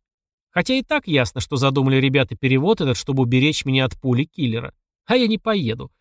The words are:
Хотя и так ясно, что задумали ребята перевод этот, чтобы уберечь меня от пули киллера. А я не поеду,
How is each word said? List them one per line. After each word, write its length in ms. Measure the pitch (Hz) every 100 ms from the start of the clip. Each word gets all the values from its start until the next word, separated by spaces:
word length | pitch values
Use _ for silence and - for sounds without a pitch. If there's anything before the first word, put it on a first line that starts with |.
| _ _ _ _ _
Хотя 240 | 180 175
и 80 | 262
так 260 | - 302 -
ясно, 320 | 143 120 127
что 160 | - 135
задумали 400 | 139 139 135 135
ребята 400 | 135 139 127 110
перевод 440 | 131 131 165 226
этот, 160 | 143 120
чтобы 260 | - 135
уберечь 420 | 120 127 147 151
меня 220 | 135 131 131
от 120 | -
пули 240 | 131 120
киллера. 500 | 151 - 127 110 127 - _ _ -
А 100 | 254
я 100 | 233
не 120 | 220
поеду, 520 | 226 208 120 117 135 _